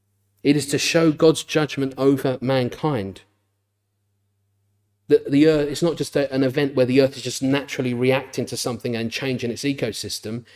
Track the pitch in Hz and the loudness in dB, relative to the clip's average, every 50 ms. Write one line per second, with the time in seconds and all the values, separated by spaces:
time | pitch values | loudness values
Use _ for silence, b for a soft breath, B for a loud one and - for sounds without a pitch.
0 | _ _ _ _ _ _ _ _ - 143 147 147 135 - 147 127 - - - 165 | _ _ _ _ _ _ _ _ 0 2 2 2 0 -2 -2 -2 -2 0 2 2
1 | 165 160 147 - 160 160 156 - - - - 156 151 139 - 139 139 135 131 131 | 2 2 2 4 4 4 4 2 -2 -4 -2 -2 -2 -2 -2 -4 -4 -4 -2 0
2 | 135 139 143 131 - 135 127 - 120 127 135 131 123 120 - - - 151 143 113 | 2 2 2 2 0 -2 -4 -2 -2 -2 0 0 0 -2 -4 -4 -2 -2 -2 -2
3 | 98 98 92 - - _ _ _ _ _ _ _ _ _ _ _ _ _ _ _ | -4 -6 -10 -14 -20 _ _ _ _ _ _ _ _ _ _ _ _ _ _ _
4 | _ _ _ _ _ _ _ _ _ _ _ _ _ _ _ _ _ _ _ _ | _ _ _ _ _ _ _ _ _ _ _ _ _ _ _ _ _ _ _ _
5 | _ - 143 151 - - 139 139 151 160 156 151 147 143 139 - 170 170 147 139 | _ 2 2 2 4 2 4 6 6 6 6 4 2 -2 -2 0 0 0 0 -2
6 | 147 - - 196 180 - - 180 - 131 127 151 143 139 - 127 127 120 127 135 | -4 -2 0 -2 0 0 0 0 0 2 2 0 -2 0 2 2 2 4 6 4
7 | 135 131 - 120 - 127 - - 139 131 139 143 135 - - - 127 127 123 120 | 4 4 2 -4 -8 -8 -6 -2 0 0 0 0 -2 -4 -6 -4 -4 -2 -2 0
8 | 127 131 131 135 - - - 135 120 - 120 - - 131 117 110 - 123 117 110 | 2 2 2 2 -2 -4 -6 -6 -6 -4 -6 -6 -4 -6 -6 -4 -4 -4 -4 -4
9 | 113 113 - - 139 135 127 120 - 120 110 - - 143 139 135 131 113 101 - | -4 -4 -6 -4 -4 -4 -4 -2 -4 -4 -4 -4 -4 -4 -2 -2 -4 -4 -4 -6
10 | - 101 - - - 107 110 123 b b b | -8 -8 -10 -10 -8 -8 -10 -10 b b b